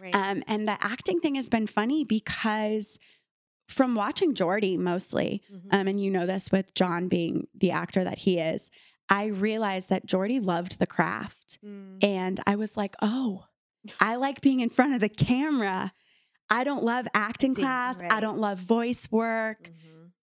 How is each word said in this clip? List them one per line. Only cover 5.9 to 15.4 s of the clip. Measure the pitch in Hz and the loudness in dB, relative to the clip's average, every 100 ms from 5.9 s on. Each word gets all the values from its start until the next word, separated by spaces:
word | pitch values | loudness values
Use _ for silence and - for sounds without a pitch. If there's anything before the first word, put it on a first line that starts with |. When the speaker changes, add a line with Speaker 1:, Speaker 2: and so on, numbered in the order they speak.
| 202 | 0
Speaker 2:
you | 196 | 0
know | 190 175 | 0 0
this | 190 - | -2 0
with | 190 190 | 0 0
John | - 180 170 180 | 0 2 0 0
being | 180 165 - - | 0 0 -2 -6
the | - 175 | 0 0
actor | - 175 190 | 2 -2 -2
that | 185 - | -2 0
he | - 175 | 0 2
is, | 160 - - - - _ - | 0 -4 -6 -12 -20 _ 0
I | 202 214 | 2 2
realized | 196 208 220 208 190 185 | 0 0 0 -2 -2 0
that | 190 - | -2 2
Jordy | 190 196 262 | 0 2 0
loved | 190 170 180 - | 0 0 -2 -2
the | 180 | -2
craft. | - 165 - 208 - - - | 0 -2 -2 -8 -12 -14 -12
Speaker 1:
Mm. | 208 202 196 190 | -14 -16 -16 0
Speaker 2:
And | 202 190 185 185 - | 2 2 -2 -2 -2
I | 202 | 0
was | 214 - | -2 -4
like, | 202 - | -6 -2
"Oh, | 214 247 247 190 - _ _ _ 208 - | -2 0 -2 -4 -12 _ _ _ -18 0
I | 208 240 | 0 2
like | 277 277 | -2 2
being | 277 262 | 2 4
in | 233 | 2
front | - 262 | 2 2
of | 254 | 2
the | 208 | 0
camera. | - - 247 | 2 2 2